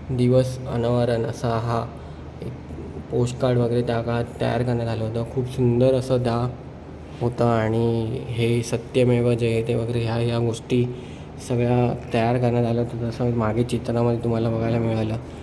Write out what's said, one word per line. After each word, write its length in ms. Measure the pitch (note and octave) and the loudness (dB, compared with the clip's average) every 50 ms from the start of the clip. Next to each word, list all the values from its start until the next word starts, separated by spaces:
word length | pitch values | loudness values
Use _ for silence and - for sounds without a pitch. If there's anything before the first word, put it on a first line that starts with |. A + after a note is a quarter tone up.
| - - | -8 -4
दिवस 580 | C3 B2 B2 B2 B2+ B2+ B2+ - - - - - | 0 2 4 4 6 4 4 2 -2 -6 -6 -4
अनावरण 560 | - A#2+ A2+ A#2+ A#2+ A#2+ A#2+ A#2 A#2 A#2 A2+ | -4 -2 0 2 2 2 2 2 2 0 0
असा 260 | A2+ - - - A#2 | -2 -4 -4 -2 0
हा 360 | A#2 A2+ A2+ A#2+ A#2 A2+ A#2+ - - - - - - - - - - - | 0 0 0 0 -2 -2 -2 -4 -8 -12 -14 -14 -14 -14 -14 -14 -12 -12
एक 100 | - - - - - - - - - - - - - - | -10 -10 -10 -10 -12 -12 -12 -12 -12 -12 -12 -12 -8 -4
पोस्टकार्ड 460 | - B2+ B2 B2 B2 - C3+ B2+ B2 A#2+ | -2 0 0 0 0 0 0 2 2 2
वगैरे 240 | A#2+ A2+ A#2+ A#2+ | 2 2 2 0
त्या 200 | A#2 A#2+ A#2 A#2 | 0 0 0 -2
काळात 220 | A2+ A#2 A#2 A#2+ A#2 - - - | 0 0 -2 -2 -2 -4 -4 -4
तयार 220 | A#2+ A#2+ A#2 A#2+ B2 | -2 0 0 0 0
करण्यात 260 | B2+ A#2+ A#2 A#2 A#2 | 0 0 0 0 -2
आलं 140 | A2+ A2 A2 | -2 -2 -4
होतं. 200 | A2 A2+ A#2 A#2 - - | -4 -2 -4 -4 -2 -2
खूप 120 | B2+ B2 | -4 -4
सुंदर 480 | B2+ - C3 B2+ A#2+ A#2+ A#2+ B2+ C3 C3+ | -4 -2 2 2 4 4 6 4 4 4
असं 240 | B2+ A#2+ C3 C3 B2 | 2 2 2 0 2
त्या 320 | B2 A#2+ A#2 A#2+ B2 B2 B2 - - - - - - - - - - - - - | 2 2 0 0 0 -2 -4 -8 -12 -14 -16 -16 -16 -16 -14 -14 -14 -16 -8 -4
होतं 240 | A#2+ A#2+ B2 - A#2+ | -2 -2 0 2 4
आणि 720 | A#2+ A#2 A2+ A2 A2 A2+ A#2 A#2 A#2 A#2 A2+ A2+ A2 A#2+ B2+ C3+ B2+ | 4 4 4 4 2 2 2 2 2 2 0 -2 -2 -4 -6 -6 -6
हे 360 | A#2 A2 A#2 A2+ A#2 A#2+ A2+ | -2 0 2 2 2 0 0
सत्यमेव 680 | - A#2+ A2+ - - - B2+ B2 B2 B2 A#2+ A#2+ B2 A#2+ | -2 -4 -4 -4 0 2 4 4 6 6 4 4 4 2
जयते 420 | A2+ A#2+ A2+ A2+ A2+ A2+ A#2 A#2 | 2 2 2 2 0 0 0 0
वगैरे 240 | A#2 A2+ A2+ A#2+ A#2+ | 0 0 0 -2 -2
ह्या, 160 | A#2 A2+ A2+ | -2 0 0
ह्या 240 | A#2+ A#2 A#2 A#2 A#2 | 0 0 0 0 0
गोष्टी 460 | A#2 A#2 A2+ - - - B2+ B2 B2 B2 - - - - - - - - - - - - | 0 0 -2 -4 -2 0 2 2 2 0 -2 -6 -10 -12 -14 -14 -14 -14 -14 -14 -6 -2
सगळ्या 600 | B2+ A#2 B2 A#2+ B2 B2 A#2+ A#2+ - B2 - - - | 0 2 2 4 4 4 4 2 2 -2 -4 -2 0
तयार 240 | A#2+ A#2 A#2 B2 B2+ | 2 2 2 2 2
करण्यात 280 | B2 A#2+ A#2+ A#2+ A#2+ | 2 2 2 2 2
आल्या 180 | A2+ A#2 A#2 A#2+ | 2 2 0 0
होत्या, 260 | A#2+ B2 A#2+ A#2+ A#2 | -2 -4 -4 -4 -4
जसं 220 | A2+ - B2 A#2+ | -4 -2 0 0
मागे 320 | A#2+ A#2 A2 G#2+ G#2+ A#2+ A#2+ | 2 2 0 2 2 0 0
चित्रामध्ये 600 | A#2+ B2 A#2 - - A#2 A#2 A#2+ A#2+ A#2 A2+ A#2 | 0 0 -2 -2 -2 0 2 2 2 2 0 0
तुम्हाला 260 | A#2 A#2 A2+ A2+ A#2 | 0 0 2 0 0
बघायला 280 | A2+ A2+ A2+ A2+ A#2 A#2 | 0 0 0 0 0 2
मिळालं. 380 | A2+ A2+ A2+ A2 A2 A2 A2+ A#2 - - - - | 2 2 0 0 0 -2 -2 -4 -6 -10 -14 -14